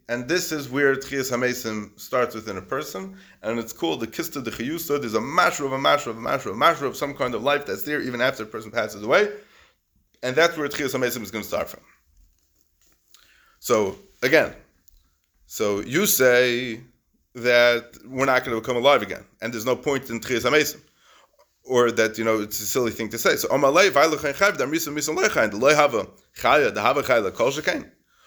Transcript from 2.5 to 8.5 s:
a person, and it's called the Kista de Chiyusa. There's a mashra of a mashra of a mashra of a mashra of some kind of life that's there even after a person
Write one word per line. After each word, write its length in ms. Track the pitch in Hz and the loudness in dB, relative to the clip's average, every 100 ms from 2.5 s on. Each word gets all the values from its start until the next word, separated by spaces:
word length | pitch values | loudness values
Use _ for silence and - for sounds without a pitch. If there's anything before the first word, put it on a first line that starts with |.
| 92 | -10
a 60 | |
person, 540 | - 135 151 190 190 - - _ | -6 -6 -6 -10 -12 -16 -20 _
and 180 | 107 117 | -6 -4
it's 120 | 113 | -6
called 280 | - 170 143 | -6 -4 -4
the 80 | 113 | -6
Kista 340 | - 165 143 | -6 -8 -8
de 80 | 117 | -8
Chiyusa. 500 | - 123 165 165 147 | -6 -6 -6 -4 -4
There's 140 | 117 | 0
a 60 | 110 | -2
mashra 460 | 127 170 180 156 139 | 0 2 2 0 -4
of 60 | |
a 60 | 135 | 0
mashra 300 | 143 143 127 | 2 2 0
of 100 | 113 | -8
a 20 | |
mashra 260 | 120 135 110 | -4 -4 -4
of 100 | 104 | 2
a 20 | |
mashra 240 | 156 147 131 | 2 2 -2
of 80 | 110 | -4
some 180 | 143 | -8
kind 220 | 143 127 110 | -4 -4 -2
of 80 | |
life 200 | 131 143 | 0 0
that's 200 | 143 101 | -2 -6
there 180 | 147 151 | -4 -4
even 180 | 131 120 | -4 0
after 220 | 127 - | 0 -2
a 40 | |
person 260 | 107 | -8